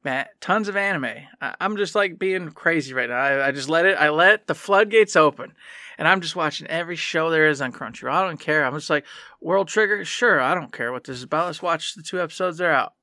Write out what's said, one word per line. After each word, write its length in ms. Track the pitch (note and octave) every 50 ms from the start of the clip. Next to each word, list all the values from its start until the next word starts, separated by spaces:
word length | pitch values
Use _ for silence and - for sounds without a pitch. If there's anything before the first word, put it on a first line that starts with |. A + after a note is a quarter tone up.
Matt, 380 | _ C#3+ C3 C3+ C3+ - _ _
tons 280 | - - F#3 A3 G#3+ G3+
of 80 | F#3+
anime. 500 | G3+ G3 G3+ F#3+ D#3 C3 A#2 G#2+ C3+ C#3+ - - _
I, 140 | D3+ C3 - -
I'm 160 | F3+ G3 G#3+
just, 180 | G3+ G3+ - -
like, 240 | G#3+ G3+ F#3+ E3 -
being 320 | F#3+ F#3+ F#3 F#3 F3+ D#3
crazy 420 | D3+ - - E3+ E3 D#3+ C3 C3 C3
right 140 | C3 B2 A#2+
now. 80 | A#2+ B2
I, 300 | C3+ C#3 C#3 C#3 C#3 C#3
I 20 |
just 160 | C3+ C#3+ C3 C#3
let 180 | D#3+ E3 E3+
it, 100 | F#3+ F#3+ -
I 100 | D3+ D3+
let 360 | D3+ D#3 F3 F#3+ G#3+ G#3+ _
the 80 | - D#3
floodgates 600 | - - - G3+ G3 G#3+ G#3 G#3+ A3 G#3+ - -
open, 360 | E3+ D#3 D3 - - - - _ _ - - - - - - - -
and 100 | D3+ D#3+
I'm 120 | F#3+ G3
just 160 | E3+ D#3 -
watching 300 | F#3 D#3+ D3+ D3 - D3+
every 300 | - D#3+ E3 F3 E3+ F3
show 340 | D#3+ - - - E3 D#3+ E3
there 180 | E3 D#3 D#3 D#3
is 120 | D3 C3+
on 120 | C#3 B2+
Crunchyroll. 400 | A#2+ - C3+ A2 A#2+ - - B2+
I 140 | C#3+ F3 F#3+
don't 140 | F#3 D#3+ -
care. 240 | - - D3+ D#3 C#3+
I'm 100 | B2+ C#3
just 160 | D3+ - -
like, 140 | D#3+ D3 - - - - - - - _
"World 280 | - - F#3 G3 G3 D#3+
Trigger? 360 | - G#3+ G#3+ G3 G#3+ G3+ F#3
Sure, 360 | - - - B3 A#3 F#3+ C#3+
I 140 | B2+ C3+ F3
don't 180 | F3+ D3 -
care 200 | - - B2 A#2+
what 120 | B2+ B2 -
this 140 | - C3 B2
is 40 |
about. 240 | B2+ B2 D3 D#3 E3+
Let's 160 | F3+ D#3 -
watch 320 | F3+ F3 E3 D#3+ - - -
the 80 | -
two 180 | D#3+ - - F3+
episodes 380 | F3 E3 - - F#3 F3+ E3 D#3+
that 80 | F3+
are 60 | E3+
out." 220 | D3+ C3 G2+ - _ _